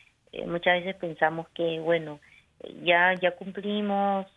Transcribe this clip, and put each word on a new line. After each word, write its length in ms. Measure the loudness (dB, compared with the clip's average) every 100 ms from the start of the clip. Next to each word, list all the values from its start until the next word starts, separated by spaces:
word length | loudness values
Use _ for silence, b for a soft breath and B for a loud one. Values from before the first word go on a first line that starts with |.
| b b _
Eh, 140 | -10 -6
muchas 340 | -2 2 2
veces 160 | 0 -6
pensamos 520 | -8 0 0 0 -6
que, 280 | -4 -2 -2
bueno, 380 | 0 0 0 -12 b b b -18 -16 -4
ya, 320 | 2 4 4
ya 220 | 4 2 0
cumplimos, 880 | -6 -6 -4 -2 0 2 2 0 -4